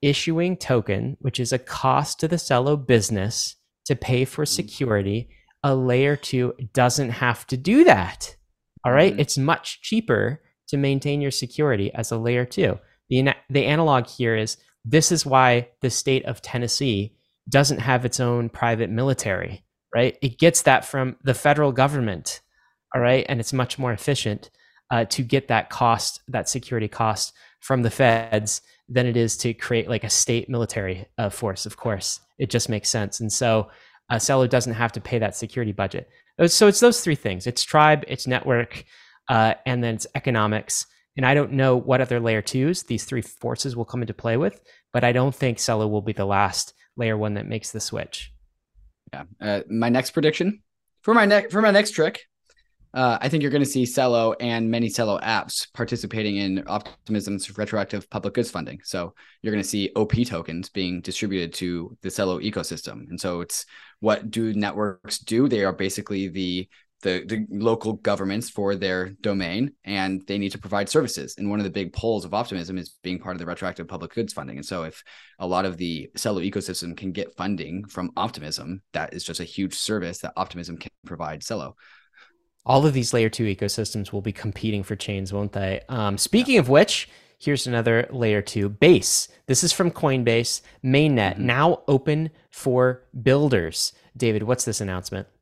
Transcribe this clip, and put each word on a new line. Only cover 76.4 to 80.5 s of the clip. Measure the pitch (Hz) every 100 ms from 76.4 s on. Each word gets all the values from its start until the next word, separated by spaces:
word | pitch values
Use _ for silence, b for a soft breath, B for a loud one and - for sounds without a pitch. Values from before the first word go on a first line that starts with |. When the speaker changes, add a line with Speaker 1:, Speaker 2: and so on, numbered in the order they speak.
Speaker 2:
ecosystem | 92 101 92 90 85 82
can | 95
get | 90 90 -
funding | 92 95 78 92
from | 104 - 90 -
Optimism, | 110 - 73 - 73 95 -
that | 78 78
is | 90
just | - 85
a |
huge | 85 - 95
service | - - 107 87 87
that | - -
Optimism | 92